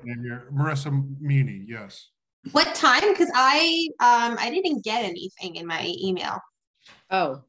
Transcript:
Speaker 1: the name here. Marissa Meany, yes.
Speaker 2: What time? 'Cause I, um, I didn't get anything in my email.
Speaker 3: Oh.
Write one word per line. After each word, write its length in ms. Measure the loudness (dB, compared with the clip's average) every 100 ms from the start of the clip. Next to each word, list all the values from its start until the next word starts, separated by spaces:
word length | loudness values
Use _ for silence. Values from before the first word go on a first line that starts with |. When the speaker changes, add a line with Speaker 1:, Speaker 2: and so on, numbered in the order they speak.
Speaker 1:
the 60 | -10
name 160 | -10
here. 240 | -8 -10 -6
Marissa 680 | -2 -2 -2 -2 -2 -2 -6
Meany, 440 | 0 2 2 -4 -12
yes. 400 | -14 -14 -18 -20 _ _ _ -2
Speaker 2:
What 240 | 2 2
time? 400 | 2 4 4 4
'Cause 160 | 4 2
I, 540 | 4 4 4 2 2 -2 2
um, 360 | 4 6 4 -2
I 100 | -2
didn't 320 | -2 0 -2
get 220 | -2 -2
anything 500 | -4 -6 -12 -12 -12
in 120 | -10 -8
my 280 | -6 -6 -4
email. 380 | -2 -2 -4 -8 -10 _ _ _ _ -20 _
Speaker 3:
Oh. 320 | -2 -2 -4